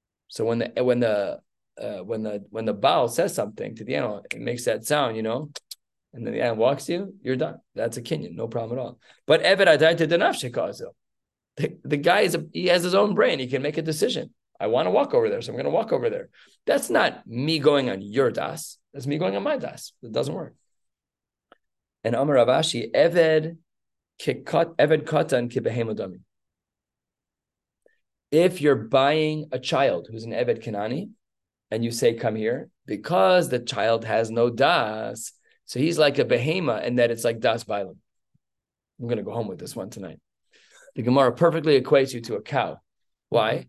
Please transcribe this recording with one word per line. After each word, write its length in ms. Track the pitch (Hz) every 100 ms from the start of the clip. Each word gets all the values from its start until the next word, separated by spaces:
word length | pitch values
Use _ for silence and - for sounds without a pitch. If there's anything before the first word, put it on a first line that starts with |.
| _ _ _
So 180 | -
when 140 | 113 117
the, 140 | - -
when 160 | 127 120
the, 400 | 117 104 92 - _ _ _ -
uh, 180 | 110 98
when 260 | 95 113
the, 200 | 110 104 98
when 140 | 110
the 100 | 110
Baal 320 | 101 139 165 120
says 260 | - 180
something 440 | - 107 110 104 113
to 80 |
the 100 | 113
animal, 300 | 143 120 101 -
it 120 | 113
makes 240 | 117 120
that 200 | - 113
sound, 300 | - 147 127
you 80 | 110
know, 300 | 110 123 156 - _ - _ _ _
and 140 | 123 110
then 80 |
the 60 | 113
animal 240 | 120 110
walks 220 | 123 143 -
to 60 |
you, 220 | 175 196 -
you're 140 | 123 131
done. 240 | 156 - _ -
That's 200 | 113 123
a 60 |
kinyan, 320 | 123 156 113
no 140 | - 117
problem 280 | 117 113 127
at 60 |
all. 160 | 120 - _ _
But 200 | - 165
Eved 240 | 175 190 185
adaita 400 | 147 160 165 156
denafshika 420 | 170 - - 127
azil. 440 | 117 95 - 104 _ _ _ _ _ _ -
The, 200 | 147 -
the 120 | 139 147
guy 240 | 151 196
is 120 | 190
a, 100 | 160 151
he 140 | 165 180
has 160 | 175
his 140 | 180 196
own 180 | 208
brain. 240 | 190 247 143
He 80 | 127
can 160 | 131
make 160 | 143 156
a 40 |
decision. 520 | 156 156 226 156 - _ _ -
I 60 | 104
wanna 240 | 120 180
walk 240 | 226 285
over 140 | 131 110
there, 120 | 98
so 120 | 117
I'm 40 | 120
gonna 140 | 143
walk 220 | 170 220
over 180 | 139 120
there. 200 | 98 - _ _ _ -
That's 240 | 277 -
not 340 | 349 - - -
me 320 | 117 151 160
going 300 | 147 143 127
on 120 | 95
your 300 | 101 113 123
das. 460 | - - 156 - - _
That's 140 | 139 131
me 100 | 151
going 200 | 185 196
on 80 |
my 120 | 240 285
das. 360 | - - - _
It 80 | 113
doesn't 240 | 123 131
work. 220 | 175 131 _ _ _ _ _ _ _ _ _ _ _ _ _ _ _
And 140 | 113 120
Amar 180 | 147
Rav 140 | 135 120
Ashi, 420 | 139 160 117 -
Eved 680 | - 165 175 160 156 160 165 _ _ _ _ _ _
kikat, 540 | - 127 - 160 170
Eved 300 | - 147 156
katan 440 | - 151 156 123 120
ki 120 | 131
behema 360 | 113 117 113 104
dami. 240 | 95 92 _ _ _ _ _ _ _ _ _ _ _ _ _ _ _ _ _ _ _ _ -
If 280 | 151 180 180
you're 140 | 147
buying 720 | 139 110 135 139 156 156 156 151
a 80 | 127
child 480 | - 135 135 87 -
who's 140 | 113
an 80 | 113
Eved 320 | 101 120 113
Kanani, 460 | 117 104 107 147 208 - _ _ _ _ -
and 140 | 113
you 80 | 117
say, 220 | - 120
"Come 200 | 113 117
here," 340 | 110 110 135 - _
because 640 | - 104 - 180 190 180 143
the 100 | 123
child 440 | 117 113 107 117
has 240 | 110 107 110
no 220 | 117 120
das, 840 | 113 143 165 110 110 113 117 - _ _ _ -
so 120 | 123
he's 200 | 160 160
like 200 | 147 127
a 60 |
behema, 600 | 120 120 135 185 147 107
and 140 | 120 123
that 140 | 120
it's 120 | 113
like 140 | 120 117
das 240 | 120 113
bailam. 340 | - 101 95 98 _ _ _ _ _ _ _ _ _ _
I'm 60 | 120
gonna 160 | 110
go 100 | 101
home 140 | 113 104
with 140 | 90
this 160 | - 117
one 140 | 98
tonight. 280 | 104 92 - _ _ _ _ _ _ - -
The 60 |
Gemara 300 | 120 135 127
perfectly 480 | 120 170 156 151 135
equates 320 | 123 139 135
you 80 | 120
to 120 | 113
a 80 | 104
cow. 380 | - 139 92 - _ _ _ _ -
Why? 360 | 113 110 127